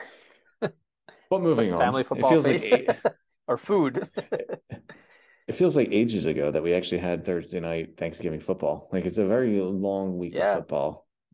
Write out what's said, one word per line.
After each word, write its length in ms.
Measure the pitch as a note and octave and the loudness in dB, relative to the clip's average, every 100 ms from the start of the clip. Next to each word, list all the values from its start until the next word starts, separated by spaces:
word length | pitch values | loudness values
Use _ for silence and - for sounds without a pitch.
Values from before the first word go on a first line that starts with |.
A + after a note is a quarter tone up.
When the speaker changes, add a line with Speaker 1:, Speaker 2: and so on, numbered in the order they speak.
| - - _ _ _ _ A3 - _ _ - - _ | -14 -20 _ _ _ _ -8 -8 _ _ -20 -20 _
Speaker 1:
But 140 | F#3+ | 0
moving 300 | E3+ B2 G#2 | 2 2 2
on. 60 | E2+ | 2
Speaker 2:
Family 220 | B2 C3 | 2 0
Speaker 1:
It 60 | B2 | -2
Speaker 2:
football 240 | - C3+ | 0 4
Speaker 1:
feels 160 | D#3+ C#3 | 6 4
like 140 | - | 2
Speaker 2:
faith. 280 | - A#3+ - - | 4 2 2 -2
Speaker 1:
a- 100 | - - | -2 -4
Speaker 2:
<laughs> 60 | _ _ - | _ _ -4
Or 80 | A#2+ | -4
food. 520 | - G3+ C#3 C3 C3+ | 0 2 2 0 -6
<laughs> 40 | - - - - - _ - - - _ _ _ _ - | -8 -8 -8 -6 -12 _ -18 -18 -20 _ _ _ _ -8
Speaker 1:
It 60 | |
feels 220 | - F3+ D3 | 2 4 4
like 120 | A2+ | 4
ages 360 | G2+ A#2 G#2 D#2 | 4 2 2 0
ago 260 | D2 D2 | 0 0
that 100 | D#2 | 0
we 120 | E2+ | 0
actually 240 | F2 F2+ E2 | 0 0 -2
had 260 | F2+ E2+ | -2 -4
Thursday 340 | F#2+ F2 D#2+ F#2 | -4 -4 -4 -8
night 380 | E2 E2 D#2+ - | -6 -6 -8 -8
Thanksgiving 420 | E2 - E2+ D#2 | -8 -6 -6 -6
football. 500 | - F#2 D2+ D2+ - | -6 -4 -2 -4 -4
Like, 120 | F#2+ | -4
it's 140 | F2+ G#2 | -2 0
a 80 | G2 | 0
very 320 | A#2+ B2 G#2 | 2 2 0
long 580 | F#2 G2 G2 G2 F#2+ F2+ | -2 -2 -2 -2 -4 -6
week 200 | F2 - | -6 -2
Speaker 2:
Yeah. 160 | G2 | 0
Speaker 1:
of 60 | F#2 | 0
football. 500 | D#2+ D2+ D2 D#2 _ _ _ | -2 -4 -4 -6 _ _ _